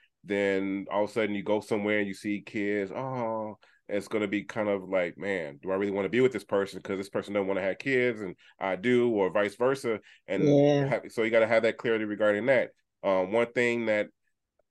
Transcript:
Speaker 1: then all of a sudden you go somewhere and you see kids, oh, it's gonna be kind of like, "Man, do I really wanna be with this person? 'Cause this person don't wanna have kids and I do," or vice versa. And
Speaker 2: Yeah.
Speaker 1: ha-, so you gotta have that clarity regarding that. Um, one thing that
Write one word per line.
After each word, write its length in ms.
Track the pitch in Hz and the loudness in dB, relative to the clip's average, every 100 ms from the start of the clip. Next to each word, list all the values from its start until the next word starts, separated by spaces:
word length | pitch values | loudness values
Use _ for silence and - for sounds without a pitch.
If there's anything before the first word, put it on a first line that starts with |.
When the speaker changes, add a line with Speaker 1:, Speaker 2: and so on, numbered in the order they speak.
| _ _ | _ _
Speaker 1:
then 640 | 92 101 98 95 98 98 98 | -4 0 2 0 -2 -4 -4
all 140 | 98 | -2
of 60 | 104 | -2
a 20 | |
sudden 220 | 117 104 | 0 -2
you 80 | 101 | -2
go 180 | 98 107 | -2 -2
somewhere 380 | - 110 104 107 | -2 -2 0 0
and 100 | 101 | -2
you 60 | |
see 260 | 95 104 104 | -6 -6 -6
kids, 500 | - 110 101 104 95 | -6 -4 -2 -2 -4
oh, 680 | - 131 127 113 110 107 101 _ _ - | -6 -8 -6 -6 -6 -8 -12 _ _ -8
it's 200 | 104 95 | -6 -4
gonna 180 | 110 104 | -2 -2
be 160 | 107 | -2
kind 240 | 104 117 107 | -4 -4 -2
of 180 | 101 92 | -2 -2
like, 300 | 95 87 73 | -2 -2 -4
"Man, 400 | 95 92 76 71 | -6 -4 -6 -8
do 80 | 90 | -4
I 40 | 95 | -2
really 160 | 101 | 0
wanna 160 | 98 95 | -2 0
be 120 | 117 | 2
with 100 | 127 | 2
this 120 | 107 | 0
person? 360 | - 101 95 90 | -2 0 0 -6
'Cause 140 | - 98 | -6 -6
this 140 | 101 | -4
person 240 | 110 98 | -6 -4
don't 120 | 101 95 | -2 0
wanna 140 | 98 | -2
have 180 | 95 92 | -2 -4
kids 420 | 135 131 123 110 | -2 0 0 -2
and 120 | 92 - - - | -8 -12 -18 -6
I 180 | 95 90 | -4 -2
do," 340 | 117 123 120 | 2 4 4
or 200 | 107 92 | 4 2
vice 260 | 104 104 - | 2 0 0
versa. 440 | 127 135 117 107 - - - | 0 0 -2 -4 -8 -18 -4
And 380 | - 151 143 143 | 2 4 6 6
Speaker 2:
Yeah. 200 | 143 135 | 4 2
Speaker 1:
ha-, 140 | 113 - | -2 -2
so 120 | - | -2
you 80 | 110 | 2
gotta 160 | 113 110 | 4 4
have 160 | 113 | 4
that 120 | 113 - | 2 0
clarity 280 | 120 110 107 | 0 0 -2
regarding 400 | 104 104 104 123 | 0 2 2 2
that. 240 | 123 - - _ _ | 2 0 -6 _ _
Um, 300 | 95 95 92 | 0 2 2
one 200 | 117 117 | 0 0
thing 340 | 123 120 120 113 | 2 0 2 0
that 220 | 107 104 _ _ _ _ _ _ | 0 -2 _ _ _ _ _ _